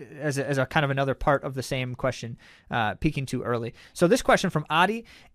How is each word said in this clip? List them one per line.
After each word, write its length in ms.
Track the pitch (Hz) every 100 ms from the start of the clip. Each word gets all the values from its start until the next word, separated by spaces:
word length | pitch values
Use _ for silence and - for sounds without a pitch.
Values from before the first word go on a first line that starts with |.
| 131 151
as 180 | 151 135
a, 80 | 139
as 100 | 135
a 80 | 131
kind 180 | 165
of 60 | 139
another 240 | 135 135
part 300 | 127 - 139
of 100 | 147
the 80 | 131
same 320 | - 135 127
question, 440 | 120 131 - 113 - - - _
uh, 240 | 123 107
peaking 320 | 95 160 143 135
too 160 | 127
early. 320 | 110 120 117 - -
So 140 | - 175
this 160 | 247
question 280 | - 220 185
from 140 | 151 151
Adi 340 | 156 190 226 226 - -